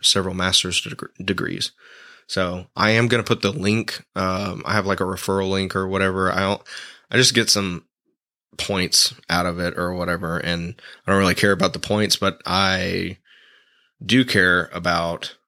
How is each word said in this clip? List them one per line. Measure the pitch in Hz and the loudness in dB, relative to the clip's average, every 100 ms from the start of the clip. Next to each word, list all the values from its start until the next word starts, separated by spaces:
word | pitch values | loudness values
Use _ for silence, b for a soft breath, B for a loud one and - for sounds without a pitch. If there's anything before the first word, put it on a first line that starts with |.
several | - 98 92 92 | 2 2 0 0
master's | 92 95 92 87 | 2 2 0 -4
deg-, | - - - - 95 | -4 -8 -12 -6 -4
degrees. | 92 - - - B B B B B - | -2 -2 -4 -8 B B B B B -6
So | 95 90 90 87 - | -2 -2 -4 -6 0
I | 107 | 4
am | 110 117 | 4 4
gonna | 120 | 2
put | - 117 | 0 0
the | 98 | -2
link. | 147 98 110 - - _ 98 | 0 0 0 -2 -10 _ -4
Um, | 92 92 98 - - | -2 -2 -4 -6 -2
I | |
have, | 107 98 | 0 0
like, | 92 | -2
a | 92 | -2
referral | 95 - 98 95 | -4 -2 0 0
link | 95 95 95 | 0 -2 -2
or | 95 | -2
whatever. | 95 95 95 92 | 0 0 0 0
I | 92 | 0
don't, | 98 104 B B B B - | 0 -2 B B B B -2
I | 123 | 2
just | 123 | 4
get | 117 110 | 4 2
some | 104 98 85 - _ _ _ _ _ _ - | 0 -2 -6 -12 _ _ _ _ _ _ -8
points | - 98 87 - - - - | -4 -2 0 2 0 -2 -4
out | 87 87 | 0 0
of | 87 | -2
it | 87 - | -4 -4
or | 90 90 | -4 -4
whatever. | 87 87 85 85 | -4 -4 -4 -4
And | 85 85 85 - B B - | -4 -4 -6 -12 B B 0
I | |
don't | 98 | 2
really | 92 | 4
care | - 101 | 4 4
about | 92 92 | 4 0
the | 95 | -2
points, | - 107 101 - | -2 0 0 0
but | 98 - - | -2 -2 -2
I | 92 98 92 90 90 90 92 b b b b b b b - 101 | 2 2 2 -2 -2 -4 -8 b b b b b b b -10 2
do | 127 | 2
care | 127 101 90 90 - | 4 4 4 2 0
about | 87 87 87 85 82 - - | -4 -2 0 0 -4 -10 -14